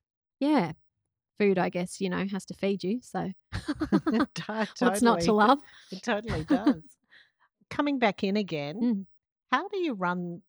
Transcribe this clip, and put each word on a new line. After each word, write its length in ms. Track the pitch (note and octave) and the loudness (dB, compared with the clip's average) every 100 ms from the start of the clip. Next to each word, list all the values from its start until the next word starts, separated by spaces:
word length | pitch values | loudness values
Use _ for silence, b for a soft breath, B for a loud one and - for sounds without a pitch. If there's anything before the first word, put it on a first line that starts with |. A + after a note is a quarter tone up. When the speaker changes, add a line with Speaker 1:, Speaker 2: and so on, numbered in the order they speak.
| _ _ _ _ | _ _ _ _
Speaker 1:
yeah, 320 | C#4 D4 E3 E3 _ _ _ _ _ _ | 2 2 2 -6 _ _ _ _ _ _
food, 200 | G3+ F#3 | 2 2
I 100 | F3+ | 0
guess, 320 | F3+ F3+ - | -2 -6 -4
you 100 | F#3+ | -4
know, 160 | F3+ G3 | -2 -4
has 180 | G3 - | -6 -8
to 80 | |
feed 280 | - G3 G3 | -4 -2 -2
you. 160 | F3+ A#3+ | -2 -4
So 300 | - F#3 F3 F#3+ _ | -6 -6 -6 -8 _
<laughs> 0 | |
Speaker 2:
<laughs> 840 | - - D4 D4+ D#4 - A3+ D4 | -10 -8 -6 0 0 2 0 -2
To-, 340 | - - G#3+ G#3 - | -4 -8 -4 -6 0
Speaker 1:
what's 220 | B3 G3+ | 0 4
not 180 | A#3 G3 | 4 4
to 120 | A#3+ | 4
Speaker 2:
totally. 0 | |
Speaker 1:
love? 260 | G#3+ G#3+ C#4+ - B B | 6 6 4 2 B B
Speaker 2:
It 120 | F#3+ | -10
totally 420 | - G#3 A3 F#3+ | -4 -4 -2 -6
does. 380 | D#3 C4 A#3 F3 - _ _ b b | 0 2 2 0 -4 _ _ b b
Speaker 1:
<laughs> 400 | b b _ _ | b b _ _
Speaker 2:
Coming 280 | - D4 C#4 | -4 -2 2
back 260 | A#3 F#3 | 0 0
in 120 | G3 G3+ | 0 0
again, 440 | F#3+ D#3 C#3+ F3+ | -2 -4 -6 -2
Speaker 1:
Mm. 240 | B3 G#3 F#3+ _ _ _ _ | -2 -2 -4 _ _ _ _
Speaker 2:
how 180 | B3+ F#4+ | -2 -2
do 80 | G4+ | -4
you 140 | E4+ | -4
run 500 | G#3+ F3+ F3+ F3 F3 | -2 -2 -2 -6 -10